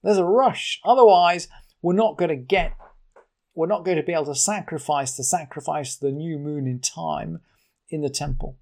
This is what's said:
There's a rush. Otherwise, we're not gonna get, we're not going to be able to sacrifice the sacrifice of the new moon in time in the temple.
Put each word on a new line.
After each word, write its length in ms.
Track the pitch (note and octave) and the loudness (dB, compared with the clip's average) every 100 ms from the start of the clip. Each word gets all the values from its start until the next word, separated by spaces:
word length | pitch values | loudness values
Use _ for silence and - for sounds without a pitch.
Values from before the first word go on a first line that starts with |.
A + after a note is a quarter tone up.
There's 160 | F#3+ G3+ | 2 2
a 80 | F3 | 4
rush. 520 | A3+ C4 - - - | 4 2 0 -8 -6
Otherwise, 640 | F#3 C4 A3+ F3+ F3 F3 - - _ _ | 2 8 8 8 6 2 -6 -18 _ _
we're 140 | E3+ | 0
not 240 | F#3 A3 D3 | 2 2 0
gonna 180 | E3+ D3 | -2 -2
get, 380 | B2+ F#3+ E3 - - _ _ - _ _ _ | 0 0 0 -6 -18 _ _ -20 _ _ _
we're 120 | - E3 | -4 -2
not 200 | G#3 F3 | 0 0
going 100 | E3 | -2
to 60 | |
be 100 | D3+ | 0
able 140 | E3+ C#3+ | -2 -2
to 80 | |
sacrifice 800 | C3+ - G#3 E3+ D3+ - D3 C3 - | -2 -2 -2 -6 -10 -2 -2 -2 -6
the 80 | |
sacrifice 720 | B2 F3 C#3+ - - D3+ C3 | -2 -4 -4 -10 -6 -6 -6
of 60 | - | -4
the 120 | C#3 | -4
new 260 | C#3 E3 D3+ | -4 -6 -6
moon 280 | D3 D3 C3+ | -6 -4 -4
in 140 | B2+ | -4
time 600 | - - E3 - - - _ _ _ _ _ | -6 -6 -6 -6 -6 -12 _ _ _ _ _
in 140 | D#3 | -6
the 80 | D3 | -4
temple. 480 | - C#3+ A#2 - - | -4 -4 -4 -6 -12